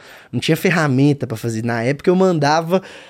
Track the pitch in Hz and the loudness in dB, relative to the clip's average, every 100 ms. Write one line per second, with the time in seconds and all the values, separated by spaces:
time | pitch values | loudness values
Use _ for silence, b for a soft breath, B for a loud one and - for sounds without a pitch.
0 | B B B 123 - 160 202 170 151 127 | B B B -6 -2 0 0 0 2 2
1 | 143 143 123 110 120 113 117 117 117 143 | 2 2 -4 -6 -6 -6 -4 -2 -2 -2
2 | - 180 185 170 143 156 165 185 190 B | 0 2 2 2 2 2 0 -2 -4 B
3 | B | B